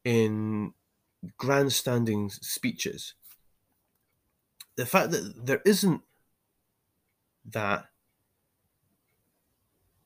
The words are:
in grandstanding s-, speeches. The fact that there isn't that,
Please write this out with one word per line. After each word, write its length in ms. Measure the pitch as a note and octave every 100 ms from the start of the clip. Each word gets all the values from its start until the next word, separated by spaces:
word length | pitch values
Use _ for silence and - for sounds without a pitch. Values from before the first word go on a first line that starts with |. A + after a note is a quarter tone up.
| B2
in 680 | A#2 A2 G#2+ G#2+ G#2+ G#2+ - _ _ _ _ - -
grandstanding 920 | B2 C#3 C#3 A#2+ - B2 A#2 G#2 G2+
s-, 120 | -
speeches. 720 | - - B2+ F3 - - - - - - _ _ _ _ _ _ _ _ _ _ _ - - -
The 80 | A#2+
fact 260 | F#3+ G#3
that 340 | E3 G2+ - B2
there 160 | C#3 -
isn't 360 | G3+ G3 D#3 - _ _ _ _ _ _ _ _ _ _ _ _ _ A2+
that, 340 | A2 G#2 G2+ - _ _ _ _ _ _ _ _ _ _ _ _ _ _ _ _ _ _ _ _ _